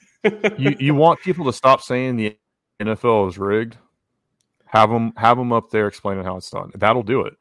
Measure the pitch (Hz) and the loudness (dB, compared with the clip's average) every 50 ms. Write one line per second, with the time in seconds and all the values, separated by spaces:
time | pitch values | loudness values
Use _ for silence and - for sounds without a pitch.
0 | _ _ _ _ - 214 208 208 - 208 214 - 135 - 143 - 135 143 151 139 | _ _ _ _ -2 -2 -2 0 -4 -4 -2 0 -2 -2 0 0 0 0 2 4
1 | 156 170 160 - - 185 170 170 160 127 117 - - 131 135 - - - 127 127 | 4 4 4 2 -2 -6 -4 -2 -2 -4 -4 2 4 4 4 4 2 -4 -4 -4
2 | 127 131 123 113 107 107 107 _ _ _ _ _ _ _ _ - 104 110 110 - | -4 -4 -4 -4 -4 -4 -6 _ _ _ _ _ _ _ _ -8 -6 -6 -4 -2
3 | - 120 113 107 98 92 87 95 98 101 104 110 117 117 117 _ _ _ _ _ | 0 2 4 4 2 0 -2 -4 -4 -2 0 -2 -2 -4 -10 _ _ _ _ _
4 | _ _ _ _ _ _ _ _ _ _ _ _ _ _ - 110 110 107 117 117 | _ _ _ _ _ _ _ _ _ _ _ _ _ _ 2 2 4 4 2 0
5 | 117 113 110 - 113 113 123 123 127 123 117 113 - - - 110 104 104 - - | -2 -4 -4 0 2 2 2 2 0 -2 -2 -2 -2 -2 -2 -2 -2 -2 -4 -6
6 | - 101 98 95 90 92 92 92 - - - 101 92 95 - 101 104 107 117 123 | -8 -6 -6 -6 -8 -8 -10 -10 -12 -12 -12 -12 -12 -12 -8 0 0 2 2 2
7 | 107 101 131 123 90 - - _ | 0 -2 -2 -2 -2 -4 -8 _